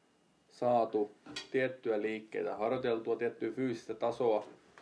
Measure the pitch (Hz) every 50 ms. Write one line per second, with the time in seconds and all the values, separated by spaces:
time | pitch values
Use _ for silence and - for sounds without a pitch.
0 | _ _ _ _ _ _ _ _ _ _ - - 123 120 120 117 113 110 - 110
1 | 104 - - _ - - - - - - - 131 131 127 127 - - 120 110 104
2 | 104 110 110 110 110 - - 101 - 104 101 98 107 117 127 123 123 123 113 110
3 | 113 117 117 110 120 117 113 - - 113 113 131 131 127 113 110 - - 110 -
4 | 123 117 117 - 127 117 107 107 - - - - _ _ - -